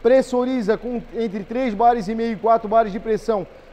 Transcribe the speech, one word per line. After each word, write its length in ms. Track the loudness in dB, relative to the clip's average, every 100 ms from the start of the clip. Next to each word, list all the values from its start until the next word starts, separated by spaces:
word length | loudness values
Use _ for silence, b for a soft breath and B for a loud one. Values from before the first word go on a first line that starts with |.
pressuriza 800 | 4 4 4 0 0 -2 0 -2
com 240 | -4 -8 -8
entre 280 | -6 -6 -6
três 320 | -6 -4 -4
bares 320 | 2 4 4 0
e 80 |
meio 200 | -4 -4
e 20 | -2
quatro 320 | 2 2 2
bares 240 | 0 0
de 80 | -2
pressão 440 | -4 -2 -2 -4 -6 B B